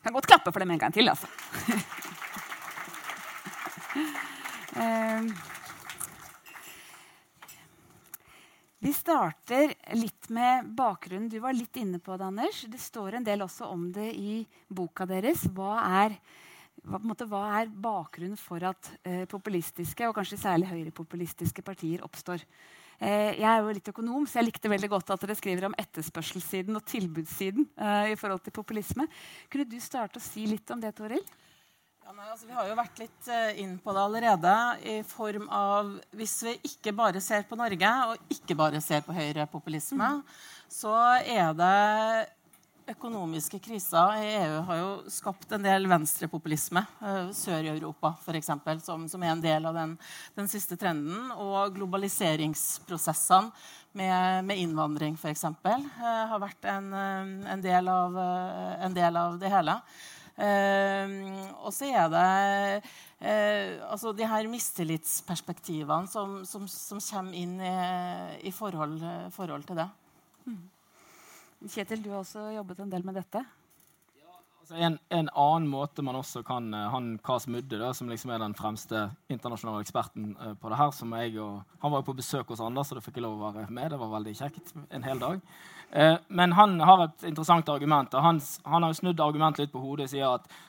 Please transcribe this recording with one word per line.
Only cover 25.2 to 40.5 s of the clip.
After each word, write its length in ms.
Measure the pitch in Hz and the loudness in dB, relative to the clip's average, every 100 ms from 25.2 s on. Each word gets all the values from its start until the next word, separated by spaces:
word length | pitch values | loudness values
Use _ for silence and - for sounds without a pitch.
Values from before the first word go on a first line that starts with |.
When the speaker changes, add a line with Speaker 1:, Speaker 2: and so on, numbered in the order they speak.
Speaker 1:
dere 140 | 202 208 | -2 -4
skriver 300 | 202 180 196 | -2 0 -2
om 60 | - | -4
etterspørselssiden 1000 | 196 - 156 165 156 185 - 190 185 220 | -6 -8 -8 -6 -6 -8 -4 -4 -2 -4
og 80 | - | -4
tilbudssiden, 800 | 247 180 160 160 - 190 208 302 - | -4 -2 -4 -6 -4 -2 0 0 0
eh, 340 | 208 208 214 | 2 2 2
i 20 | 214 | 0
forhold 280 | 208 190 | -2 -4
til 100 | - - | -4 -10
populisme. 520 | 208 214 - 240 311 - - - - | -6 -6 -4 -4 -4 -6 -18 -20 -8
Kunne 200 | 277 262 | -6 -4
du 100 | 240 | -6
starte 400 | - 262 208 240 | -8 -6 -6 -8
å 20 | |
si 240 | - 214 214 | -12 -4 -2
litt 220 | 214 - | -2 -4
om 80 | 240 | -6
det, 160 | 220 208 | -6 -8
Toril? 280 | 214 269 392 - _ _ _ _ _ _ - | -4 -4 -4 -20 _ _ _ _ _ _ -20
Speaker 2:
Ja, 60 | |
nei, 180 | 202 208 | -16 -14
altså, 160 | 226 226 | -14 -6
vi 60 | |
har 140 | 247 196 | -2 0
jo 80 | 226 | 0
vært 240 | 240 - | -2 -6
litt, 280 | 226 _ - | -14 _ -4
eh, 340 | 233 220 208 | 0 0 0
inn 160 | 196 180 | -6 -6
på 120 | 214 196 | -2 2
det 80 | |
allerede, 520 | 202 226 233 190 175 214 240 233 - | 2 4 6 6 8 6 4 0 -4
i 160 | 214 | -6
form 460 | 220 - 214 208 208 | -6 -6 -6 -4 -2
av, 500 | 202 202 202 208 202 - 208 | 0 2 2 0 -8 -14 -8
hvis 280 | 220 - | -6 -4
vi 160 | 233 247 - | -4 -6 -8
ikke 260 | - 220 202 | -6 -4 2
bare 240 | 220 185 | 2 2
ser 240 | - 214 | 0 0
på 140 | 196 226 | 0 -4
Norge, 340 | 233 180 196 254 233 | -4 4 4 4 0
og 100 | 226 - | -2 -6
ikke 260 | - - 156 | -8 -2 4
bare 240 | 156 151 | 4 2
ser 220 | - 151 | 0 0
på 140 | 147 170 | 0 -4
høyrepopulisme, 1040 | 151 151 151 156 - 156 - 180 226 285 | -2 -2 -4 -6 -8 -6 -4 0 0 0
Speaker 1:
Mm. 20 | - - - | -6 -20 -20